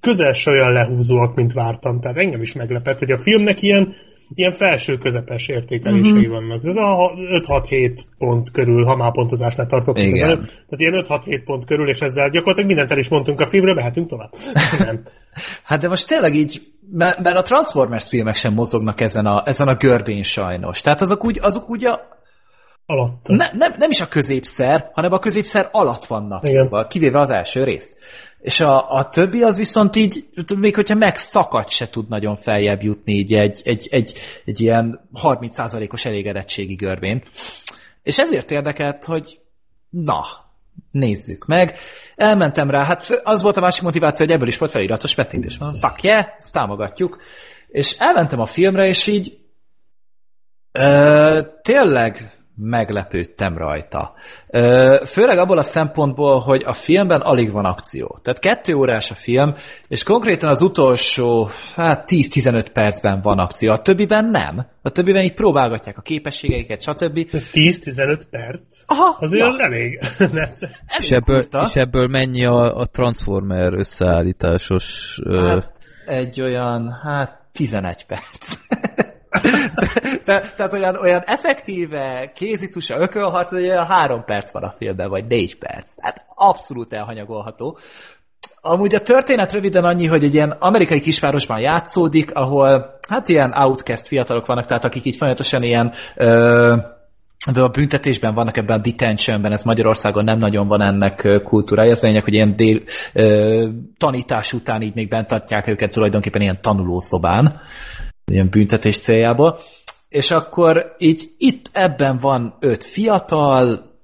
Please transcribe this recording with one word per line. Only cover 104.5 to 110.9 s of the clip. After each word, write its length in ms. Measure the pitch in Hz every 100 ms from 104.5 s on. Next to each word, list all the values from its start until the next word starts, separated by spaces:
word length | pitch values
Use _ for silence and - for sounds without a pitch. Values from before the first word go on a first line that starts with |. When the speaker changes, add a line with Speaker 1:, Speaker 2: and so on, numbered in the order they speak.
Speaker 2:
után 300 | 123 - 110
így 120 | 110
még 140 | 104 107
bent 180 | 113 107
tartják 400 | 110 - 107 101
őket 240 | 104 107
tulajdonképpen 500 | - 107 104 101 104
ilyen 160 | 101 92
tanulószobán, 1000 | - 98 90 87 - 92 85 98 147 147 - - - - - - -
ilyen 180 | 95 92
büntetés 480 | 104 104 110 110 101
céljából. 600 | - 113 113 120 156 165 - _ - - _
És 220 | 143 135
akkor 640 | 165 160 - 170 160 -